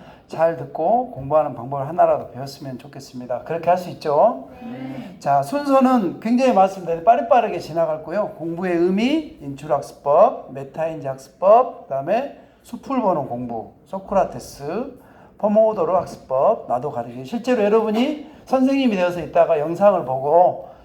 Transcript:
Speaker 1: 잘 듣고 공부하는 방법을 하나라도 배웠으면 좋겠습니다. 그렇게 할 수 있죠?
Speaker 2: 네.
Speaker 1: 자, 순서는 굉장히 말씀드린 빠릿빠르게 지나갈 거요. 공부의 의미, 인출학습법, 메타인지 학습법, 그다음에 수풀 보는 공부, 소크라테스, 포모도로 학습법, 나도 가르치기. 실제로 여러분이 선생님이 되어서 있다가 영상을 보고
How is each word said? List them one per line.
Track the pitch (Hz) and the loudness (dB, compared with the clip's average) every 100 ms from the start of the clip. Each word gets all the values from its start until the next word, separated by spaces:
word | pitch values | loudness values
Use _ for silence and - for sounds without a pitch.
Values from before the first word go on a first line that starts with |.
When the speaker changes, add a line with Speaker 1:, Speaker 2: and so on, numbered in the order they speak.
| - - _ | -20 -20 _
Speaker 1:
잘 | 160 165 165 | -2 0 -2
듣고 | 139 - 170 233 247 | -8 -4 0 0 -2
공부하는 | 135 135 151 147 | -8 -2 0 0
방법을 | 123 135 139 139 | -4 -8 -6 -4
하나라도 | 175 165 147 - | 2 2 2 -4
배웠으면 | 123 139 - 143 123 | -12 -14 -12 -14 -14
좋겠습니다. | 139 139 - 127 123 120 | -14 -18 -16 -14 -8 -8
그렇게 | - 165 165 | -6 -2 2
할 | 180 | 0
수 | 175 | 0
있죠? | 139 156 147 214 254 - - | -6 0 2 2 2 -10 -16
Speaker 2:
네. | - 254 262 - 208 - | -14 -12 -12 -12 -14 -8
Speaker 1:
자, | 147 139 | 0 0
순서는 | 139 285 285 269 254 254 175 - | 0 -4 2 4 6 4 0 -4
굉장히 | 220 247 262 | 0 2 4
말씀드린 | 202 196 190 165 165 | 6 4 2 -6 0
빠릿빠르게 | 226 247 - 254 220 180 | 4 4 4 4 4 -2
지나갈 | - 165 160 156 | -4 -2 -2 -2
거요. | 156 175 156 - | -4 -4 -4 -6
공부의 | 165 165 185 170 | -8 -4 -2 2
의미, | 175 196 247 320 302 - | 2 2 2 0 -4 -10
인출학습법, | 143 139 151 143 - - 143 156 233 - - | -12 -10 -2 -2 -4 -6 2 6 4 2 -10
메타인지 | 131 139 - 160 156 135 | -14 -12 -6 -6 -6 -10
학습법, | 131 - - 185 226 254 - | -10 -14 0 4 6 4 -4
그다음에 | - 135 151 226 277 - - _ | -8 -6 -2 -2 -4 -10 -20 _
수풀 | - 247 - 262 | -18 -16 -6 -2
보는 | 208 160 135 | 0 0 -2
공부, | 123 123 113 104 - _ | -8 -8 -10 -12 -18 _
소크라테스, | 190 - 196 - 117 - - 143 196 269 - - - - - | -14 -2 0 0 -4 -16 -14 -8 -8 -8 -12 -20 -20 -20 -4
포모도로 | 208 208 220 208 160 180 | 0 4 4 2 0 0
학습법, | - - - 131 170 220 - | -2 -8 -4 0 2 0 -2
나도 | 123 143 | -4 -4
가르치기. | 120 120 120 131 | -8 -10 -12 -10
실제로 | 233 254 233 | -6 -2 0
여러분이 | 202 220 214 214 277 302 - - - | 2 2 2 0 -2 -4 -10 -20 -4
선생님이 | 262 262 277 254 196 | 0 2 2 0 2
되어서 | 180 175 | 0 -2
있다가 | 151 175 165 156 | -2 2 2 2
영상을 | 151 170 202 185 131 | 0 2 4 4 0
보고 | 131 143 170 175 - - - | -4 2 4 4 2 -10 -20